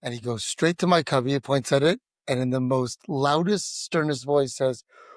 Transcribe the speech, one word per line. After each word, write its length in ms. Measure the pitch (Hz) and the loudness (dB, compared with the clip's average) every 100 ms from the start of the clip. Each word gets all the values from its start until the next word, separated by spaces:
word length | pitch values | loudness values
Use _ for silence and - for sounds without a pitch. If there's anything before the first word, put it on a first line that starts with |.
and 120 | - | -8
he 60 | 120 | -8
goes 240 | 113 117 - | -6 -6 -6
straight 320 | - 160 170 | 0 0 2
to 80 | 175 | 2
my 160 | 175 | 2
cubby, 360 | 151 139 123 139 | 4 0 2 -2
points 320 | - 139 123 | 0 -2 2
at 120 | 139 | 2
it, 160 | 147 202 _ _ - | 4 0 _ _ -4
and 120 | 123 | -2
in 100 | 127 | 0
the 100 | 131 | 0
most 460 | 127 131 123 - - | 0 0 -2 -6 -6
loudest, 760 | 143 139 151 175 208 - - | -2 2 2 2 -2 -4 -10
sternest 420 | - 175 151 143 127 | -4 -2 -2 -4 0
voice 300 | 143 135 - | 2 2 0
says, 280 | 131 123 _ _ - | -2 -2 _ _ -20